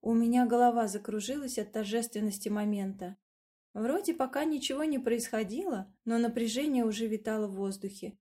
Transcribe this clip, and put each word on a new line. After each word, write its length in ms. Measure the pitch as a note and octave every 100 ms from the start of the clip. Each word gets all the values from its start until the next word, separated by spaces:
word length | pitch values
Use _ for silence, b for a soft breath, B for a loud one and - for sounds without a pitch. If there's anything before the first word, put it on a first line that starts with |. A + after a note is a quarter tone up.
У 140 | -
меня 320 | A3+ A#3 B3 B3
голова 400 | A#3+ A#3+ A#3 A3
закружилась 720 | G3+ G#3 G#3+ G3+ C#4+ C4+ B3
от 140 | G#3
торжественности 760 | A3 G3+ A3+ A#3 G#3 G#3+ G3+ G#3+
момента. 680 | G#3 G#3 G3+ G3 G3 F3+ G3+ _ _ _ _ _
Вроде 400 | G#3+ A3+ D#4+ G4+
пока 300 | E4 C4 C#4
ничего 400 | D#4 D4+ - C4+
не 140 | D#4 C#4
происходило, 920 | B3 A#3 A3+ A3 G#3 A#3 G4 A3+ F#3+ _
но 140 | - A#3
напряжение 680 | A#3 A#3 A#3 A3+ D4+ C4
уже 220 | A3+ G#3+ A3+
витало 420 | G#3+ A3 A3 G#3
в 60 |
воздухе. 600 | F#3+ G3 G3 G3 G3 G#3+ -